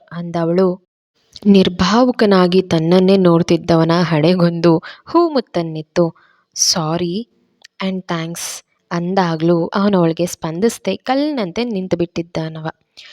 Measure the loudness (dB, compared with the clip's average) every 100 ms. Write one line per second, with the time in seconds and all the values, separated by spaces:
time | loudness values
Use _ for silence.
0 | -8 -14 -8 -4 0 2 0 -2 _ _
1 | _ _ _ -2 4 4 4 0 0 2
2 | 2 2 2 4 4 2 0 0 2 4
3 | 4 4 4 4 2 0 2 2 2 2
4 | 0 2 2 2 0 2 2 2 -2 -18
5 | -4 0 0 -2 -4 -6 -6 -8 -6 -2
6 | -2 -4 _ _ _ -4 -2 -2 -2 -4
7 | -4 -6 -10 _ _ _ -20 -8 -6 -6
8 | -6 -6 -8 -10 -12 -14 -20 _ -8 -6
9 | -2 0 0 0 2 2 0 -2 0 2
10 | 2 0 -4 -6 -10 -2 -2 -2 -6 -6
11 | -4 -2 -2 -4 -6 -6 -6 -6 -4 -4
12 | -4 -6 -8 -8 -8 -8 -12 -12 _ -20
13 | -20